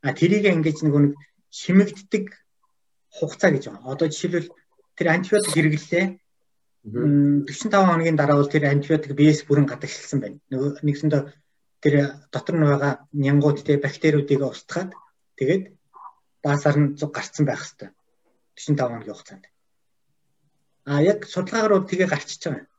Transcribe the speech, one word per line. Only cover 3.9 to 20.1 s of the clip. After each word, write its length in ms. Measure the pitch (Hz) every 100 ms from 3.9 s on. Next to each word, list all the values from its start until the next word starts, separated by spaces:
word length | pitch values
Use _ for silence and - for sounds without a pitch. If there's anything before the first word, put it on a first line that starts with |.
Одоо 160 | 135 160
жишээлбэл 400 | - 175 175 151 - _ _ _ -
тэр 100 | 170
антибиотик 400 | 165 185 208 208
хэрэглээ 520 | 165 156 151 - 175 190 - _ _ _ _ _ _ 110
45 800 | 113 151 143 143 143 139 - 226
хоногийн 480 | 196 190 165 165 156
дараа 240 | 143 143
бол 80 | 143
тэр 240 | 156 143
антибиотик 400 | 143 143 156 147
биес 320 | 139 151 151
бүрэн 240 | - 143 139
гадагшилсан 500 | - 147 - - 139
байна. 160 | 131 - _
Нэгэнтээ 760 | 131 143 143 147 143 156 147 135 - _ _ _ _
тэр 100 | 151 147 143 - _
дотор 240 | - - 170
нь 80 |
байгаа 400 | 151 143 143 135 _
нянгууд 480 | 147 139 143 147 143
те 160 | - 143
бактериудыг 640 | 143 - 156 151 143 143
устгаад 560 | 135 - _ - 185 - _ _ _ -
тэгээд 400 | 135 190 190 _ _ - - _ _ _
баасаар 560 | 147 143 147 143 147 147
нь 0 |
зүг 160 | 147
гарцсан 320 | 135 - -
байх 240 | 143 110 -
хэвээр 240 | _ 101 _ _ _ _ _ _ -
45 240 | - 143
хоногийн 320 | 123 117 107
хугацаанд. 320 | 101 - - _ _ _ _ _ _ _